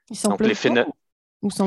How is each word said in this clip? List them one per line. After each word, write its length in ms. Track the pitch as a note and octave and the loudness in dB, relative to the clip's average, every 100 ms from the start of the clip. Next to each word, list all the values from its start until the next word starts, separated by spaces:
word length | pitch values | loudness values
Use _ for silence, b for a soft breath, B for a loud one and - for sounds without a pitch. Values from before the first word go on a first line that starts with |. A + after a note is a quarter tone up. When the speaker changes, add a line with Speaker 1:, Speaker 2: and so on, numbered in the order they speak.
| - | -18
Speaker 1:
Ils 60 | G#3+ | -4
sont 140 | G#3 | -2
Speaker 2:
Donc, 100 | G3+ | 0
Speaker 1:
plus 80 | A3 | 0
Speaker 2:
les 60 | G#3+ | 2
phéno-, 280 | B3+ A#3+ | 2 2
Speaker 1:
gros 120 | A#3+ - _ _ _ - | 0 -4 _ _ _ -8
ou 80 | G#3 | -6
sont 160 | - | 0